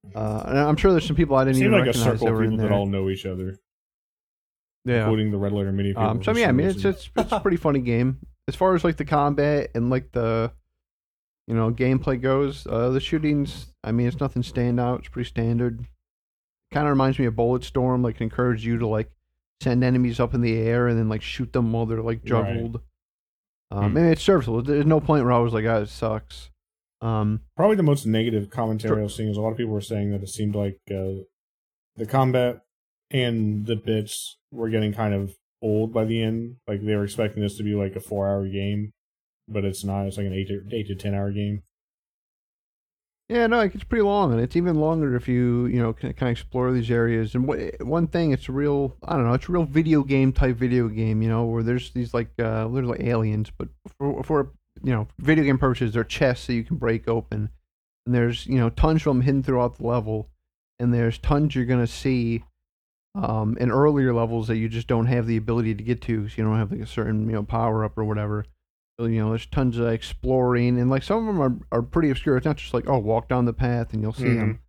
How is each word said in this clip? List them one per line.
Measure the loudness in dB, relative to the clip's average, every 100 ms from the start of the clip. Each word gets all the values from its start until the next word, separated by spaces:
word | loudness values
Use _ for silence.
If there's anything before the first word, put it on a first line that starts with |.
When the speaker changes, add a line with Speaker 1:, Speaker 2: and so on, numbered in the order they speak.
| -14
Speaker 1:
Uh, | -8 -4 -4 0
and | 2
I'm | 2 4
sure | 6
there's | 4 2
some |
people | 0 4
I | 4 4
Speaker 2:
It |
Speaker 1:
didn't | 4
Speaker 2:
seemed | 6
Speaker 1:
even |
Speaker 2:
like | 6 4
a |
Speaker 1:
recognize |
Speaker 2:
circle | 2 2 2 2
Speaker 1:
that |
Speaker 2:
of |
Speaker 1:
were | 2
in | 2
Speaker 2:
people | 2
that | 2
Speaker 1:
there. |
Speaker 2:
all | 2
know | 2 -2 -2
each | -4
other, | -6 -6 -8 -10 _ _ _ _ _ _ _ _ _ _ _ _
Speaker 1:
Yeah. | -2 0 2
Speaker 2:
including | 2 0
the | 0
Red | -2
Letter | -2 -2
Media | 0 -2
people | 0 0
Speaker 1:
Um, | 0
Speaker 2:
for | 0
Speaker 1:
so | 2
yeah, | 2
I |
Speaker 2:
some |
Speaker 1:
mean, | 4 2
it's, | 0
Speaker 2:
reason. |
Speaker 1:
it's, | -2 -2 -4 -4
it's | -2
a | 0
pretty | 0 0
funny | 2 0
game. | 0 0 0 -2 -12 _ -10
As |
far | 0 2
as, | 4
like, | 2 0
the |
combat | 0 2 2 2 2 2 -2
and, | -2 0
like, | -2 -2
the, | -2 0 0 -2 -6 _ _ _ _ _ _ _ _ -4
you |
know, | 0 0
gameplay | 2 2 2 0 -2
goes, | 0 0 0 -4 -6
uh, | -2 0
the | 0
shootings, | -2 -2 0 0 -2 -8 -18 _
I | -4
mean, | 0 0
it's | -2
nothing | -4 -4
standout. | -4 -2 0 0 0 -4
It's | -6
pretty | -10 -6
standard. | -2 0 0 -2 -4 -14 _ _ _ _ _ _ _ _
Kinda | 0 2
reminds | 4 2 2
me |
of | 0
Bulletstorm, | 2 0 0 -2 0 2 2
like, | 0 -2
encourage | -4 0 0 0
you | -2 -2
to, | 0
like, | -2 -4 _ _ _ _ _
send | 0 2
enemies | 2 2 0 0
up | 0
in | 2
the | 2 2
air | 2 2 2
and | 2
then, | 0
like, | -2
shoot | -6 -8 -2
them | 0 0
while | 0
they're, | -2 -2
like, | -4 -6
Speaker 2:
Right. | 0 0 0 -4
Speaker 1:
juggled. | -6 -8 -14 _ _ _ _ _ _ _ _
Um, | -2 2
Speaker 2:
Hmm. | 4
Speaker 1:
and | 4
it's | 4
serviceable. | 4 4 2 -4
There's | 0 2
no | 4 4
point | 4 2
where | 4
I | 4
was | 2
like, | 0
"Ah, | 0 0
it | -2
sucks." | -4 -4 -4 -8 -20 -20 _ _ _ _ _
Um, | -2 0 0 -2 -6 2
Speaker 2:
Probably | 2
the | 4
most | 4 2
negative | 2 0 2 0 -2
commentary | -4 -2 -2 0 0
Speaker 1:
Sure. |
Speaker 2:
I've | -2
seen | -4 -4
is | -2
a |
lot | -2
of | -2
people | -4
were | -4
saying | -4 -4 -2
that | -4
it | -6
seemed | -6 -4
like, | -2 -4 -6 -10
uh, | -6 -6 -8 -12 _ _ _ _ _ _
the | -12 -2
combat | 2 2 2 0 -2 _ _ _ _ _
and | -2 0 0 0 -2
the | -2
bits | -4 -2 -2 -4 -10 -14 -18 _
were | -6 -2
getting | 0 0
kind | 0 -2
of | 0 -4 -10 _ _
old | -2 0 0
by | 0
the | 0 0
end. | 0 -2 -8 -12 -8
Like, | -6
they | -2
were | 0
expecting | -2 -2 -4 -2
this | -4 -4
to |
be, | -4
like, | -2 -2
a | -6
four-hour | -6 -2 0 0 -2
game, | -4 -4 -4 -6 _ _ _ _ _ -8
but | -4
it's | -4 -4
not. | -4 -4 -4
It's, | -6
like, | -6
an |
eight | -4 -6
to, | -8 -8
eight | -8 -8
to |
ten | -6 -4
hour | -4 -4
game. | -4 -4 -6 -10 _ _ _ _ _ _ _ _ _ _ _ _ _ _ _ -4
Speaker 1:
Yeah, | 2
no, | 4 4
it | 2
gets | -2
pretty | -4 0
long, | 2 4 2
and | 2
it's | 0
even | 0 2 2
longer | 2 2 0
if | -2 0
you, | 2 2 2 0
you | 0
know, | 0
can, | -2 -8
can | -2 -2
explore | -2 -4 -2 0
these | 0 0
areas. | 2 2 0 -2
And | -2 -2
wh-, | -2 -6 -8
one | -2 0 0
thing, | 0 0
it's | 0 -2
a |
real, | -2 0 0 -2 -6
I | -4
don't | 0 2
know, |
it's | 0 0
a |
real | -2
video | 2 2 4 2
game | 4 2 4
type | 4 2
video | 2 0 2 0
game, | 0 0 0
you | 2
know, | 0
where | 0 0
there's | 0 -2 -4
these, | -6 -2
like, | -4 -4 -4
uh, | -2 0 -2
there's, | -2 -2
like, | -2
aliens, | 0 0 2 0 -4
but | -8 -12 -12 -20 _
for, | -4 -4
for, | 0 0 0 -8 _ -6
you | -2
know, | -2 -2 -4
video | 2 4
game | 4 4
purposes, | 2 2 0
they're | 0
chests | -2 0 0 0 -2
that |
you | -4
can | -2 -2
break | 0 -2 0
open. | -4 -2 -6 -6 -10 _ _ _ _ -2
And |
there's, | 2 2 -2 0
you | 2
know, | 2
tons | 2 2 4
of | 2
'em | 2
hidden | 2 0
throughout | 0 0 0 -2
the |
level, | -2 -2 -2 -6 -8 _ _ _ _ _
and | 0
there's | 2 0 0
tons | 0 2 2
you're | 0
gonna | 0 0
see, | 0 -2 -2 0 0 -4 -6 _ _ _ _ _ _
um, | -4 -2 0 0 0
in | 0
earlier | 4 4 4 2
levels | 2 0 -2 -2
that | -2
you | -2
just | -4 -2
don't | 0 2
have | 0 0
the | -2
ability | 0 0 0
to | -2
get | -4 -4
to | -2 -2
'cause | -2 -2
you |
don't | 0 2
have, | 0
like, | -4
a | -6
certain, | -4 -2 0 0
you |
know, | -2
power | -2 0 0 0
up | -2 -2
or |
whatever. | -2 -2 -2 -4 -8 _ _ _ _ -4
So, | 0
you | 0
know, | 0
there's | -2 -2
tons | 0 0 0
of | 0
exploring, | -2 -6 -8 0 2 2 2 2 2
and, | 2
like, | 0
some | 0 -2 0
of |
'em | 0
are, | 0 -2 -2
are | -4
pretty | 0 0 2
obscure. | 0 0 2
It's |
not | 0 -2
just | -2
like, | -4 0
"Oh, | 0
walk | 2 0 0
down | 0
the | 0
path | 0 0 0 -2
and | -4
you'll | -4
see | -2 0 2
'em." | 0
Speaker 2:
Mm-hmm. | -4